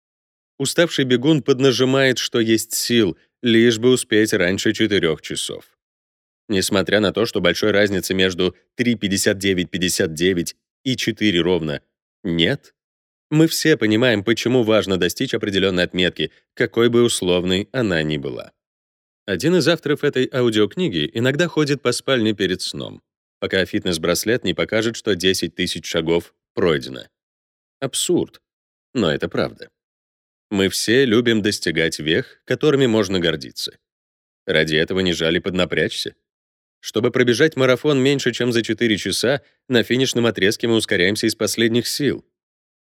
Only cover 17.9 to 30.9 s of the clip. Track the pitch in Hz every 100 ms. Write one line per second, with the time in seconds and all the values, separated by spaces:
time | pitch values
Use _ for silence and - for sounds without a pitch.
17.9 | 82 76 73 67 60 - _ _ _ _
18.9 | _ _ _ - 92 156 180 135 170 147
19.9 | 143 147 131 131 135 120 107 104 - 170
20.9 | 82 73 117 127 143 175 156 143 143 120
21.9 | - - 127 107 104 92 90 - 73 55
22.9 | 50 _ _ _ _ 95 95 87 104 92
23.9 | 82 85 85 107 120 98 85 82 110 113
24.9 | 110 107 90 92 92 - - 90 87 -
25.9 | 85 80 85 - _ _ - 87 73 64
26.9 | 62 - _ _ _ _ _ _ - 135
27.9 | - - 175 - - _ _ _ _ _
28.9 | 131 85 69 - - 67 52 - _ _
29.9 | _ _ _ _ _ - 98 95 - -